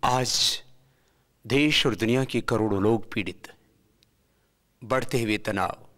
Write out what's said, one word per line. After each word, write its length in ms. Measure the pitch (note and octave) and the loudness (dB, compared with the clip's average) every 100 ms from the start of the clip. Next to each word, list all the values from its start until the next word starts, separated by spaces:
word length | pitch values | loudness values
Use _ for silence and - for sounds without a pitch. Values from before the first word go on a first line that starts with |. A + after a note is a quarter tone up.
आज 580 | - B2+ B2 - - - - - _ _ _ _ _ _ A2 | 2 0 0 0 0 -2 -10 -20 _ _ _ _ _ _ -2
देश 400 | C3 D3+ D3 C#3+ | 2 4 2 2
और 80 | |
दुनिया 300 | G2+ A2 B2 | 0 0 0
के 160 | C3 A#2+ | 0 -2
करोड़ों 420 | - A2+ G#2+ G2 | -2 0 0 2
लोग 300 | G#2 A#2 G2 | 2 2 -2
पीड़ित। 360 | - F#2 F2 - - _ _ _ _ _ _ _ _ _ _ _ _ | -6 -6 -8 -18 -20 _ _ _ _ _ _ _ _ _ _ _ _
बढ़ते 380 | A2+ C3 B2+ C3 | -2 -2 0 -2
हुए 160 | A2+ G#2 | 0 -2
तनाव 500 | - G2 F#2 - - | -2 -2 -2 -4 -14